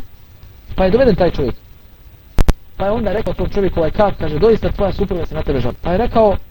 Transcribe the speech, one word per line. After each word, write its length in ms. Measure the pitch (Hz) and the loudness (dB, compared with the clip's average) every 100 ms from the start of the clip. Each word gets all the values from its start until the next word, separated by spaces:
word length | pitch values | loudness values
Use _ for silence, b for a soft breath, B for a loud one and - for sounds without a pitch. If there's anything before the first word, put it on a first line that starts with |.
| - - - - - - - - | -8 -14 -20 -20 -20 -20 -8 -2
Pa 100 | 190 | 2
je 60 | |
doveden 240 | 220 262 180 | 4 4 2
taj 160 | 175 | 2
čovjek. 240 | - 131 - - - - - - - - - - - - - | 0 -4 -6 -12 -20 -20 -20 -20 -20 0 4 4 2 -6 -6
Pa 80 | 196 | -2
je 60 | |
onda 220 | 233 202 | -2 -2
rekao 200 | 202 190 | -2 -4
tom 160 | 170 175 | -4 -4
čovjeku, 300 | 196 190 170 | -2 0 0
ovaj 120 | 156 | 0
Kab, 220 | - 202 165 | 2 0 0
kaže, 200 | 160 151 | -4 0
doista 320 | 208 214 180 | 2 2 0
tvoja 220 | - 202 | -2 -2
supruga 320 | - 190 180 156 | -2 -4 -4 -6
se 100 | 151 | -6
na 80 | |
tebe 160 | 156 139 | -4 -2
žali. 160 | 120 - | -2 -4
Pa 100 | 165 | -2
je 60 | 180 | -2
rekao 400 | 233 233 214 185 - | 0 2 2 0 -4